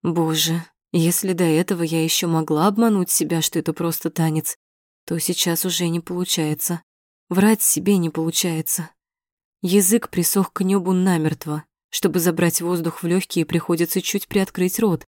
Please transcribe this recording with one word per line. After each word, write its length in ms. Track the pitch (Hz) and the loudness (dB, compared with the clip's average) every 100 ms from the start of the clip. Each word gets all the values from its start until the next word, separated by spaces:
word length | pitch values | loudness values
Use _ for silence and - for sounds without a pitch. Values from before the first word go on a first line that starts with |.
Боже, 600 | 175 165 160 160 160 165 165 _ _ | -2 0 0 0 0 -2 -6 _ _
если 420 | 175 165 180 196 | 0 2 0 -2
до 100 | 175 | 0
этого 400 | 175 156 175 180 | 2 2 0 -2
я 200 | 170 165 | -2 0
еще 240 | 160 - 175 | 0 0 0
могла 400 | 165 156 151 185 | 0 0 2 2
обмануть 420 | 202 233 208 180 | 4 2 2 2
себя, 320 | - 156 165 | 0 0 0
что 180 | 156 170 | 0 -2
это 140 | 151 | -4
просто 360 | 156 170 160 165 | -2 -4 -4 -6
танец, 460 | - 160 156 - - _ _ _ _ - | 0 0 0 -4 -10 _ _ _ _ -6
то 140 | 170 | -4
сейчас 460 | - 175 - 170 185 | -2 -2 0 0 -2
уже 220 | 170 175 | -2 -2
не 120 | 170 | -2
получается. 800 | 165 180 180 - 156 151 - 175 _ _ _ _ _ | -4 -6 -2 -2 -2 -2 -4 -6 _ _ _ _ _
Врать 340 | 175 208 214 | 2 4 4
себе 360 | - - 185 202 | 2 0 2 2
не 120 | 165 | 2
получается. 840 | 160 160 165 180 160 160 - 160 _ _ _ _ _ _ _ | -2 -2 -2 -2 -4 -4 -6 -6 _ _ _ _ _ _ _
Язык 480 | 185 196 185 226 - | 2 2 4 2 0
присох 440 | - 170 202 185 | -2 0 0 0
к 80 | - | 0
небу 320 | 185 196 180 | 0 0 2
намертво. 680 | 185 185 175 156 - - 151 - _ _ | 2 4 2 0 -2 -6 -8 -8 _ _
Чтобы 300 | - 190 175 | -2 0 2
забрать 420 | 170 165 175 - | 0 2 2 0
воздух 400 | 170 180 165 - | -2 -2 -2 -4
в 60 | 170 | 0
легкие, 380 | 180 - - 160 | 0 0 -2 0
приходится 560 | 165 - 170 170 - | -2 0 0 0 -2
чуть 260 | - - - | -2 -4 -2
приоткрыть 520 | 202 190 - 180 - | -2 -2 0 -2 2
рот. 260 | 220 160 - | 0 0 -4